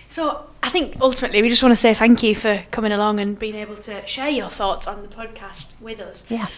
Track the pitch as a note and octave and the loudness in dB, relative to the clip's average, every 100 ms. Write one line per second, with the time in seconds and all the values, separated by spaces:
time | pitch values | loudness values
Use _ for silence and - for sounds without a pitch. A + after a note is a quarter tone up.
0 | - - D#4 - - - B3 F4+ C#4 - | -10 -4 -4 -4 -10 -10 -4 -2 -2 0
1 | C4 B3+ B3 G3+ A3+ A#3+ C4 A3+ A#3 G#3+ | 0 0 0 2 4 4 6 6 6 6
2 | A3+ A#3 A3+ G#3 A3 G3 - - A3 G#3 | 6 6 4 0 0 -2 -4 -4 -2 0
3 | G#3+ G#3 G3+ G3+ A3 G#3+ G#3 G#3 A3 G3+ | 0 0 -2 -4 -8 -8 -12 -14 -12 -12
4 | - - C#4 C4+ F#3 - G3+ - - G3+ | -10 -6 -2 -2 -4 -4 -2 -2 -4 -8
5 | G#3 - A3 - G3 - - - A3+ A3 | -14 -14 -14 -14 -16 -14 -14 -16 -14 -14
6 | F#3 - - A3+ G#3 | -12 -14 -8 -6 -6